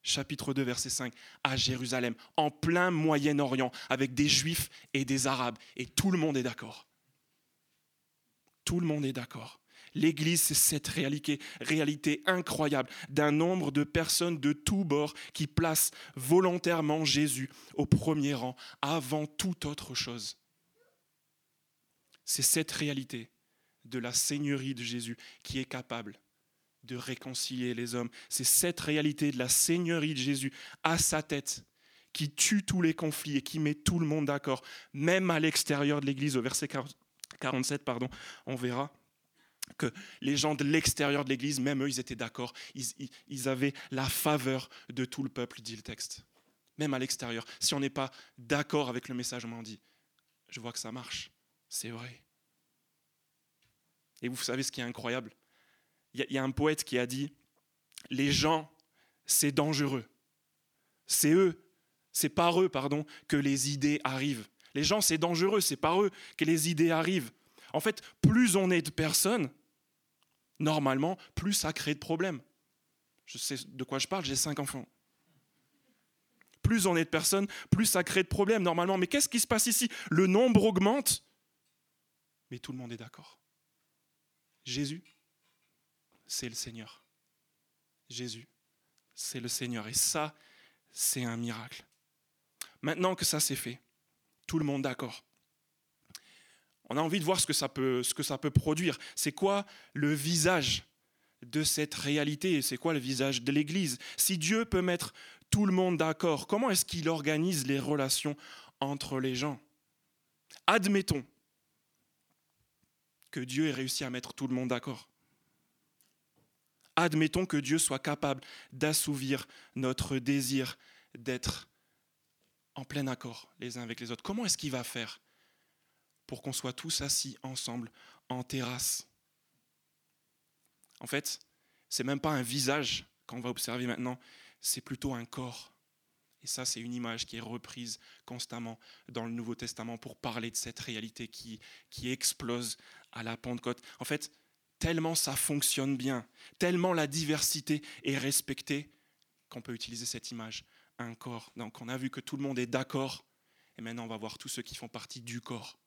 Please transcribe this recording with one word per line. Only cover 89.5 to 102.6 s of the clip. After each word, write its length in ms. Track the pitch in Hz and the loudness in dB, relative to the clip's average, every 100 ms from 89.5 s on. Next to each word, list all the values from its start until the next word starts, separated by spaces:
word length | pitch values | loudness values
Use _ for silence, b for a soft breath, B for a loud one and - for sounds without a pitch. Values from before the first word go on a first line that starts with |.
| - 123 117 107 | -4 -4 -6 -2
Et 80 | |
ça, 400 | 131 - 160 151 b b b b b _ | 0 2 0 -4 b b b b b _
c'est 320 | - - 131 | -4 -2 0
un 120 | 123 117 | -2 -4
miracle. 480 | 117 113 113 - - _ _ _ _ _ _ _ B B | -6 -6 -12 -16 -20 _ _ _ _ _ _ _ B B
Maintenant 340 | 147 160 185 | -6 0 0
que 100 | 180 | 0
ça, 160 | - 151 | 0 0
c'est 160 | - - | 0 -2
fait, 260 | 120 127 _ _ _ _ _ _ - | -6 -12 _ _ _ _ _ _ -2
tout 120 | 160 | 0
le 60 | |
monde 180 | 147 139 | 0 0
d'accord. 420 | 131 123 123 - _ _ _ _ _ _ _ _ _ - B B B B B B _ | -2 -4 -8 -10 _ _ _ _ _ _ _ _ _ -20 B B B B B B _
On 80 | 127 | -2
a 40 | |
envie 180 | 160 190 | 0 2
de 60 | |
voir 160 | 156 185 | 2 2
ce 60 | - | 2
que 60 | |
ça 160 | 143 139 | 0 -2
peut, 360 | - 131 127 | 0 2 2
ce 100 | 123 | 0
que 80 | - | -2
ça 160 | 147 135 | -4 -2
peut 140 | 151 | 2
produire. 440 | - 156 151 175 127 B - | 2 4 0 0 -2 B -4
C'est 160 | 147 | -4
quoi 340 | - 196 202 202 B B | 0 0 0 -2 B B
le 220 | 147 147 | -2 0
visage 720 | 151 147 170 160 180 123 - - _ _ _ _ _ | 0 0 2 4 4 2 -2 -6 _ _ _ _ _
de 200 | 123 143 | -6 -2
cette 300 | 151 - 151 | 0 0 -2
réalité 600 | - 139 147 147 147 185 | -2 0 2 0 0 2
et 80 | 156 | 2